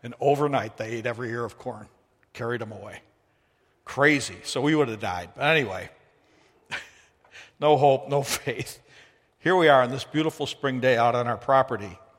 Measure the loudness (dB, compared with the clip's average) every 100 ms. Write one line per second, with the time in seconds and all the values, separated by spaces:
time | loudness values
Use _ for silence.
0 | -14 -2 0 2 0 0 -4 -10 -8 -6
1 | -6 -6 -8 -6 -8 -8 -14 -14 -18 _
2 | _ _ _ -10 -6 -6 -8 -12 -16 -18
3 | _ _ _ _ _ _ _ _ -12 2
4 | 4 4 -2 -12 -8 -2 0 2 0 -2
5 | -6 -6 -10 -4 0 0 -2 -8 -12 _
6 | _ _ _ _ _ _ _ -14 -14 _
7 | _ _ _ -20 -20 _ 2 6 6 4
8 | 0 -4 -2 -6 -6 -8 -10 -14 _ -20
9 | _ _ _ _ 0 4 8 6 4 -2
10 | -4 -2 -2 -4 -8 -4 -4 0 2 4
11 | 4 2 -2 -4 2 2 2 -4 -8 -16
12 | -20